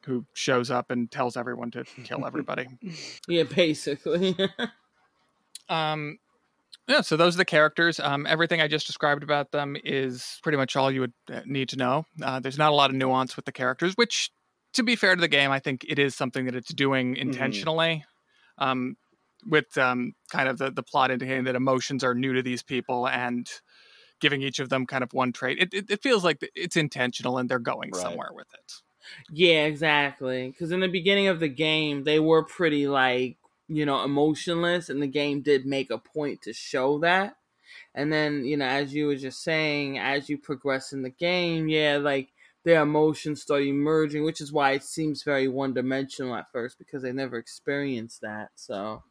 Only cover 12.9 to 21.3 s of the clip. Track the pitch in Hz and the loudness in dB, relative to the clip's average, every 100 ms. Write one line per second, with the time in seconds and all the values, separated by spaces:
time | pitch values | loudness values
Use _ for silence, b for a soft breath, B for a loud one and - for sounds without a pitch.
12.9 | 131 131 131 131 - - - 127 127 175 | 4 2 2 0 -4 -10 -4 -2 0 -2
13.9 | 190 233 - - _ _ _ _ - 240 | 2 0 2 -4 _ _ _ _ -2 0
14.9 | 233 196 185 170 147 139 139 151 131 - | 4 4 4 4 4 4 2 0 -6 -4
15.9 | 147 139 - 135 135 127 123 120 131 139 | 2 2 2 -4 -2 -4 -6 -8 0 2
16.9 | 135 127 135 135 127 135 - 156 160 165 | 2 0 -2 -4 -2 -4 -4 -2 0 0
17.9 | 160 - _ _ b b - 135 127 127 | 0 -6 _ _ b b -4 -2 -2 -4
18.9 | - _ _ _ _ - 156 139 - 131 | -8 _ _ _ _ 2 2 2 0 2
19.9 | 123 123 - _ 175 135 127 135 131 139 | 2 -4 -8 _ -2 0 0 -4 -4 -4
20.9 | 143 131 127 131 | 2 2 0 -2